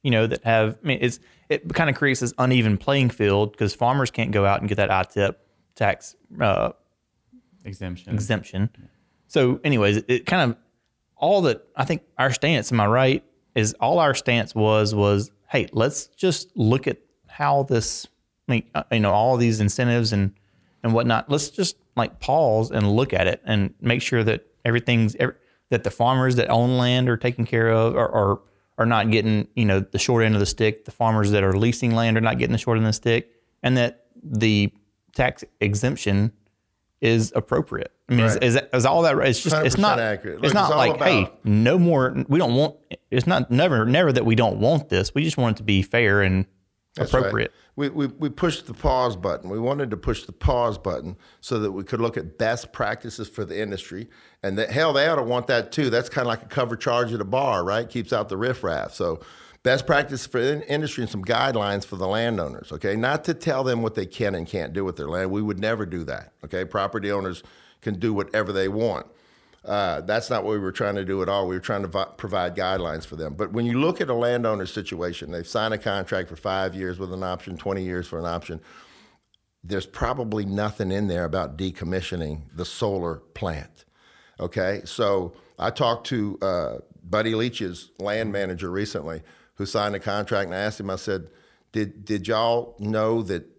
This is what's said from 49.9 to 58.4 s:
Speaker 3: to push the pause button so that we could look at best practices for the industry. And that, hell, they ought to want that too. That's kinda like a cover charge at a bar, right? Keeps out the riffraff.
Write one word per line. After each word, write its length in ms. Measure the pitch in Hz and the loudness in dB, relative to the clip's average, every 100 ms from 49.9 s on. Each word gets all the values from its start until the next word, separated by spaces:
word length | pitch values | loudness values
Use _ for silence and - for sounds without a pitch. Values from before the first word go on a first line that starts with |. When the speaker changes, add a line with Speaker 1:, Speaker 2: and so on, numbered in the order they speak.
Speaker 3:
to 60 | 101 | -4
push 280 | - 110 | -4 -6
the 80 | - | -8
pause 440 | - - 127 120 101 | -2 0 2 2 0
button 400 | 98 73 76 92 _ _ | -4 -4 -6 -14 _ _
so 180 | - 117 | -6 -2
that 120 | 107 | -2
we 120 | 95 | -4
could 160 | 95 117 | -6 -2
look 160 | 117 - | -2 -2
at 180 | 82 - | -10 -4
best 360 | 113 113 - | -2 -2 -6
practices 560 | - 107 113 117 - 107 | -6 -4 -4 -10 -12 -12
for 180 | - 92 | -10 -8
the 120 | 87 | -6
industry. 500 | 107 95 - 90 117 - - _ | -6 -8 -10 -14 -14 -20 -20 _
And 160 | 98 95 | -6 -2
that, 120 | 110 | -2
hell, 220 | 127 160 | 0 2
they 160 | 139 151 | 2 2
ought 80 | 156 | 2
to 60 | |
want 240 | 117 123 120 | 0 -2 0
that 260 | 120 117 | 0 0
too. 160 | - 135 | -2 0
That's 220 | 117 123 | 0 0
kinda 180 | - 123 | -4 -2
like 140 | 113 | -2
a 40 | - | -4
cover 300 | - 123 117 | -4 -4 -2
charge 360 | - 120 117 | -2 0 0
at 60 | 113 | -4
a 40 | |
bar, 400 | 98 127 135 101 | -2 0 0 0
right? 240 | 90 107 117 | 0 -2 -2
Keeps 240 | 123 110 | -6 -2
out 160 | 117 104 | -2 -2
the 80 | |
riffraff. 560 | 95 | -4